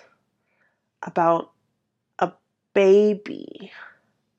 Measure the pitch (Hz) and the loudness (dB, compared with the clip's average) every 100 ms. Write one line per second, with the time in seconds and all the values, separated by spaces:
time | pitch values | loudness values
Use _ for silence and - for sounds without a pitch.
0 | _ _ _ _ _ _ _ _ _ - | _ _ _ _ _ _ _ _ _ -20
1 | 180 185 165 165 - _ _ _ _ _ | -8 -2 0 0 -4 _ _ _ _ _
2 | _ - 180 - _ _ _ 202 196 202 | _ -6 -6 -6 _ _ _ 0 4 4
3 | 214 208 - - - - 190 - - _ | 4 -2 -8 -16 -16 -20 -20 -20 -20 _
4 | _ _ _ | _ _ _